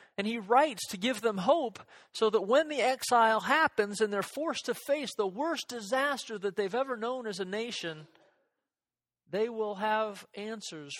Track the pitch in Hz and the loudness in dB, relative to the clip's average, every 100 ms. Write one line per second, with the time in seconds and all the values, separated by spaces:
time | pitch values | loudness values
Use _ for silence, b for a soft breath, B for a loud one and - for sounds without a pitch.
0 | B - 208 233 190 240 302 208 - 190 | B -6 -4 -4 4 6 6 2 -8 -2
1 | 226 226 220 196 185 330 247 196 - B | -2 0 -2 0 4 4 2 -6 -16 B
2 | B - 220 208 190 254 311 294 226 254 | B -2 2 2 4 4 4 2 2 0
3 | - 240 226 220 185 294 311 - 208 196 | 2 6 6 4 4 4 4 2 -2 0
4 | 214 202 185 - 320 262 - 226 - 294 | 0 0 -2 -4 -4 -4 -4 -4 0 0
5 | 262 - 196 190 311 311 - 247 196 262 | 0 -2 -2 -2 -2 -2 -6 -10 -2 0
6 | 285 269 - 214 196 185 196 226 269 240 | 2 0 -6 -6 -4 -2 0 0 -2 -2
7 | 233 254 226 190 185 208 233 - 170 156 | -4 -4 -6 -6 -6 -6 -6 -6 -8 -10
8 | 151 b b b b b _ _ _ _ | -14 b b b b b _ _ _ _
9 | _ _ _ 175 226 226 214 196 214 214 | _ _ _ -2 -2 -2 -4 -2 0 0
10 | 220 196 - - 214 220 - 160 143 | 0 -6 -14 -12 -10 -10 -10 -12 -12